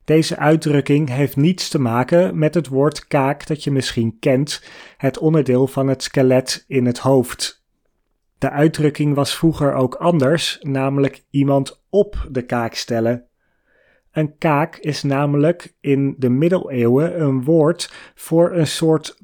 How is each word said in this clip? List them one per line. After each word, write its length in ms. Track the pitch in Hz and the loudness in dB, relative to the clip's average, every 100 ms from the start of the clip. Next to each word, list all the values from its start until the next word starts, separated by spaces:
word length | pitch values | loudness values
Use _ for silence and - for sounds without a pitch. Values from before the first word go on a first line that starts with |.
Deze 320 | - 160 156 - | 0 2 2 0
uitdrukking 720 | 143 160 156 147 139 143 151 | 2 2 2 0 2 0 0
heeft 280 | 127 139 - | -2 -2 2
niets 320 | 151 185 - | 0 0 -2
te 100 | 156 | -2
maken 600 | 123 120 127 175 185 170 | 0 0 2 2 2 0
met 160 | 151 | 0
het 140 | 175 147 | 0 -2
woord 380 | 135 147 147 - | 0 0 -2 -4
kaak 400 | 147 135 147 - | 0 0 -2 -6
dat 180 | 151 | -6
je 60 | - | -2
misschien 480 | 139 - - 113 - | -2 -2 -2 -4 -2
kent, 460 | 151 131 143 - - - - - | 0 2 0 -6 -14 -20 -20 -6
het 220 | 135 - | -4 0
onderdeel 480 | 156 160 127 123 135 | 2 2 2 2 0
van 200 | - 135 | 0 -2
het 160 | 135 | -2
skelet 600 | - - 131 127 131 - - | -4 0 2 2 0 -8 -4
in 200 | 131 123 | -2 0
het 120 | 120 | 0
hoofd. 680 | 131 135 123 - - - _ _ _ _ _ _ _ _ | 2 2 2 -4 -10 -12 _ _ _ _ _ _ _ _
De 120 | 135 | -4
uitdrukking 640 | 143 156 156 151 143 147 | 0 0 2 -2 0 0
was 220 | 143 139 - | 0 -2 0
vroeger 380 | 165 151 143 | 0 0 0
ook 200 | 135 127 | 0 -2
anders, 640 | - 175 170 131 165 - - | -2 0 2 2 0 -2 -8
namelijk 640 | 147 135 135 139 139 - _ | -6 -4 -2 0 -2 -4 _
iemand 540 | 143 139 139 135 - _ | 0 2 2 -2 -10 _
op 380 | 196 202 - - | 0 0 -4 -8
de 120 | 127 | -8
kaak 320 | 120 123 117 | -4 -4 -4
stellen. 520 | - - 117 113 123 - _ _ _ _ _ _ _ _ | -6 -4 -2 0 -2 -8 _ _ _ _ _ _ _ _
Een 260 | - 151 - | -4 -4 -2
kaak 380 | 165 143 165 - | 0 0 0 -4
is 260 | 156 143 | -8 -4
namelijk 720 | 143 139 143 143 151 175 - _ | -2 0 0 2 2 0 -8 _
in 340 | - 139 139 - | -2 0 0 -2
de 100 | 127 | 0
middeleeuwen 920 | 127 165 180 - 127 117 131 165 175 | 2 2 0 -2 0 2 2 2 0
een 240 | 147 131 | 0 0
woord 480 | 127 165 147 175 - - - | 2 4 4 0 -6 -16 -20
voor 380 | - - 165 170 | -20 -2 2 2
een 140 | 180 151 | 2 -2
soort 520 | - 160 156 - - | 0 2 2 -2 -18